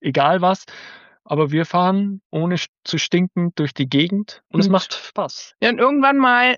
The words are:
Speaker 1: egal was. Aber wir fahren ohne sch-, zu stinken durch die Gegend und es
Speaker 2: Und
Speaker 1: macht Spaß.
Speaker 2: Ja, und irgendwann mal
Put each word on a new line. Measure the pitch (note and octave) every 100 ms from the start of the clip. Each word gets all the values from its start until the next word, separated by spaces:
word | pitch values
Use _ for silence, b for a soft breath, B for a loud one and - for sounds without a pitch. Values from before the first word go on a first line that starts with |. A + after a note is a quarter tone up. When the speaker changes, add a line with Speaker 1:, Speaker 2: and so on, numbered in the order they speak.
Speaker 1:
egal | - C#3 C#3+ F#3
was. | F3+ F#3+ - B B B B B
Aber | - D3 D3+
wir | D#3 E3
fahren | F3 F3+ G3 G3+ G3 -
ohne | D#3+ E3+ F3+
sch-, | - _
zu | - D#3+
stinken | - F3+ F3+ F3+ F3 -
durch | D3
die | - C3+
Gegend | C#3 F3 G3 G#3 - _
und | E3
es | G3
Speaker 2:
Und |
Speaker 1:
macht | F#3 -
Spaß. | - - - D#3+ - - _
Speaker 2:
Ja, | A3+
und | B3
irgendwann | B3+ C#4+ C4+ C#4
mal | B3+ A#3+ B3